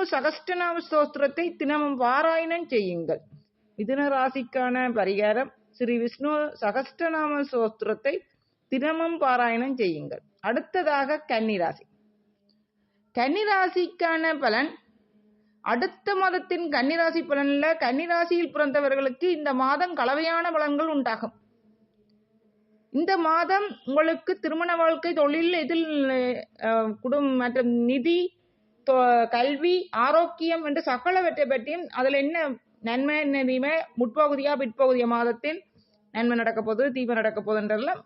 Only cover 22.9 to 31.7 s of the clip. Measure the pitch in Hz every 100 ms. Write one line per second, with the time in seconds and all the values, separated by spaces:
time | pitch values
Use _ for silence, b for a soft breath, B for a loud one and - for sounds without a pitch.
22.9 | 262 339 381 320 330 330 381 415 - -
23.9 | 277 320 330 - 370 311 320 349 339 330
24.9 | 320 339 320 285 311 339 349 269 330 320
25.9 | 294 269 262 247 240 - - 220 226 220
26.9 | 208 254 285 277 254 247 254 240 240 240
27.9 | 269 320 349 359 _ _ _ _ _ -
28.9 | 254 247 240 233 240 262 285 339 359 370
29.9 | 214 254 311 339 - 330 330 302 285 311
30.9 | 247 349 370 349 269 269 262 254